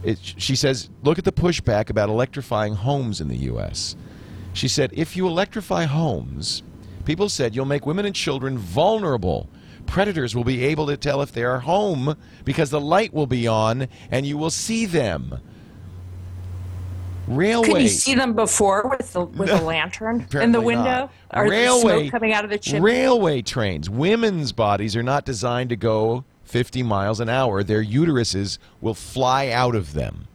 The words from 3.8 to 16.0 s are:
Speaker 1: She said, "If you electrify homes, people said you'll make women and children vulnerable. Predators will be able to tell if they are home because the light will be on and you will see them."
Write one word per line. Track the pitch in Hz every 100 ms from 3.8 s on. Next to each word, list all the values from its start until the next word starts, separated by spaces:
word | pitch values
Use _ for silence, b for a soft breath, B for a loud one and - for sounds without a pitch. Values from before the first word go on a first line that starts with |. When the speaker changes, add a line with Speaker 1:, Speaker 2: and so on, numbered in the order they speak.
| - - B B B B B
Speaker 1:
She | - 131
said, | - -
"If | - 160 180
you | 185
electrify | 170 202 - 196 180 165
homes, | 143 165 92 62 67 - - - - B B -
people | 156 202
said | - 123 110
you'll | 135
make | 143 135
women | 170 202
and |
children | 196 - 135 131 127
vulnerable. | 92 92 175 220 190 123 90 67 - B B B -
Predators | - 202 175 123 113
will |
be | 117 127 131
able | 151 151
to | 143
tell | 147 139
if | 143
they | -
are | 120 127
home | 123 185 208 151 131 151 B B -
because | 139 151
the | 147
light | 143 180 220
will | 151 143
be | 123 117
on | 110 110 120 131 B B
and | 123 139
you | 147
will | 156
see | - - 226 226
them." | 165 117 82 64 62 - B B B B B